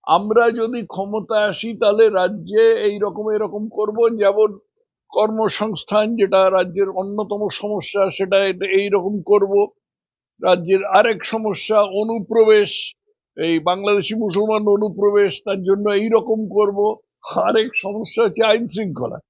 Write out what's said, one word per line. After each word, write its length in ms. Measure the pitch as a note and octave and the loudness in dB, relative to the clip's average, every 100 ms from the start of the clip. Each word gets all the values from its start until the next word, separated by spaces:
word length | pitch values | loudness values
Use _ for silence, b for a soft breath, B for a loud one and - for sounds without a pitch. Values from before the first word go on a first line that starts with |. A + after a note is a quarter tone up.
| - | 2
আমরা 400 | E3+ G#3 A3+ A#3 | 0 2 2 2
যদি 360 | A#3 A3+ B3 G3 | 0 -6 -6 -8
ক্ষমতায় 600 | F3+ G3 G#3+ F3 G#3+ G#3 | -8 -6 -8 -4 -2 -2
আসি, 300 | F3+ A3+ G#3+ | -4 -10 -2
তাহলে 320 | A3 G#3 A3 | 0 4 4
রাজ্যে 540 | F#3 F3+ G#3 E3 G#3 A3+ A3 | 4 0 -4 -2 2 4 4
এই 180 | G#3 G#3 | 0 -2
রকম, 320 | G3+ G#3 G#3+ | -6 -4 -4
এরকম 380 | G#3+ G#3+ G#3 G#3+ | -4 -4 -6 -8
করব, 500 | - G#3+ G#3+ A#3 A3+ | -4 -4 2 0 4
যেমন 400 | G3 G3+ G#3+ G3 _ _ _ _ _ | 2 4 0 0 _ _ _ _ _
কর্মসংস্থান, 1080 | - G#3+ A3 A3 - G#3+ F#3 - G#3+ G#3+ A#3 | 0 0 0 -2 -2 -4 -6 -2 0 0 0
যেটা 340 | F#3+ F#3+ F#3+ | 2 4 4
রাজ্যের 400 | F#3+ F3+ F3 G3 | 2 0 -2 -2
অন্যতম 580 | F#3 G3 G#3 G3+ G#3 G#3 | -2 -6 -6 -6 -4 -4
সমস্যা, 580 | - G#3 G#3 - G3+ F#3+ | -6 -6 -6 -4 0 -2
সেটা 360 | - F#3+ G3 G3 | -2 0 2 2
এটা 200 | F#3 G3 | -2 0
এই 220 | F#3+ G3+ | 0 2
রকম 340 | G3 F3+ G#3 | 0 -2 -6
করব। 440 | E3 G#3 G3 G3+ G3+ _ _ _ _ _ _ _ | 2 2 4 2 0 _ _ _ _ _ _ _
রাজ্যের 420 | F#3 F3+ E3+ F#3+ | 0 0 2 0
আরেক 400 | F#3 F#3+ A#3 G3+ | 4 4 4 0
সমস্যা 560 | - A3+ G#3+ F#3 - G#3+ | -4 -4 -4 -6 0 0
অনুপ্রবেশ, 1120 | G3+ G3 A3 A3+ F#3 A3 A3 G#3+ G3+ - - _ _ _ _ - | 2 -2 -4 -6 -2 4 6 6 4 -4 -12 _ _ _ _ -6
এই 220 | D#3+ E3 | 0 0
বাংলাদেশি 560 | D#3+ F#3 G3+ G3+ F#3 | 0 -2 0 0 0
মুসলমান 480 | A3 G#3+ F#3 G#3+ G#3+ G#3 | -4 -2 -2 0 0 2
অনুপ্রবেশ, 720 | G3+ G#3+ F3 G#3 G3+ G3 - | 2 0 0 2 4 2 -2
তার 180 | G#3+ G3 | -6 -4
জন্য 280 | F3+ G3 G#3 | 0 0 2
এই 180 | G3+ A3 | 0 2
রকম 400 | A3+ - A3 G#3 | 2 2 -4 0
করব। 480 | G3 G3+ G3+ G#3 A3 _ _ - - | 0 0 0 -2 -2 _ _ -8 -2
আরেক 340 | F#3+ A3+ A3 | 0 0 0
সমস্যা 500 | - F#3+ G#3 G#3+ - | -6 -6 -8 -6 0
হচ্ছে 200 | G#3+ A3 | 0 2
আইন 220 | A3 A3+ A#3 | 2 2 0
শৃঙ্খলা। 520 | F3 G3+ C3 A#2+ - | -6 -6 -6 -8 -10